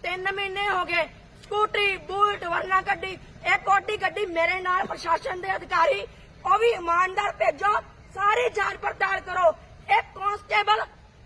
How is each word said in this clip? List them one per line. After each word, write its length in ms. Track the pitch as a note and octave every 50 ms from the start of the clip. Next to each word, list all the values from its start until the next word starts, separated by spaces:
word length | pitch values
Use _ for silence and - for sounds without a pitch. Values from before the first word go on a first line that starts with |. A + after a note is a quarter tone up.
ਤਿੰਨ 300 | - F4 F4+ F#4 F#4 G4 G4
ਮਹੀਨੇ 340 | G4 G4+ G4 F#4+ G4 G4+ G#4
ਹੋ 160 | F#4+ F#4 F4
ਗਏ। 220 | - E4+ F4 D#4 - - - - - - -
ਸਕੂਟਰੀ, 540 | - - G#4 G#4 G#4+ G#4 G#4+ G#4 G4+ G4+ F#4+ F#4 - -
ਬੁਲਟ, 360 | F#4 G4 G#4 G#4 G4+ G4 F4+
ਵਰਨਾ 360 | E4+ E4+ F4 - F#4+ F#4+ F#4+
ਗੱਡੀ, 300 | F#4+ G4 G4 E4+ F#4 F#4+ F#4 - - - - - -
ਇੱਕ 220 | F4 F#4 G4 - G4+
Audi 300 | G4 G4+ F#4+ - G#4+ G#4+
ਗੱਡੀ 240 | F#4+ - D#4+ G4+ G#4
ਮੇਰੇ 340 | F#4 E4+ E4 E4 E4+ F#4 F#4
ਨਾਲ 260 | F4+ F4+ F4+ F#4 G4
ਪ੍ਰਸ਼ਾਸਨ 540 | - E4 E4 - F4 E4+ - - - F#4 F4+
ਦੇ 140 | F4+ F#4+ F#4+
ਅਧਿਕਾਰੀ, 500 | F#4+ E4+ - F#4 E4+ E4 - G4 G4+ - - - - - - - - -
ਉਹ 140 | F#4 F#4+ G#4
ਵੀ 100 | A4+ A#4+
ਇਮਾਨਦਾਰ 640 | A4+ F#4+ F4 E4+ E4+ F4 F#4 F#4 F#4+ G4+ G#4 -
ਭੇਜੋ, 400 | - - E5 E4+ D4+ C#4 F#4+ G4+ G#4+ A#4+ - - - - - - -
ਸਾਰੀ 340 | F#4+ G4 G4+ A4 A#4 B4 A4+
ਜਾਂਚ 260 | - G#4 G4 - -
ਪੜਤਾਲ 440 | - - G4+ - - G4 F#4+ G4 F#4+
ਕਰੋ। 280 | - F#4 F4+ F#4 F4+ E4 D#4 - - - - - - -
ਇੱਕ 160 | G4 A4+ - - -
ਕਾਂਸਟੇਬਲ, 680 | - F#4+ G4+ G#4 G#4 - - G#4 G#4+ G#4 G#4 G#4+ A4 A#4 - - - - - - - -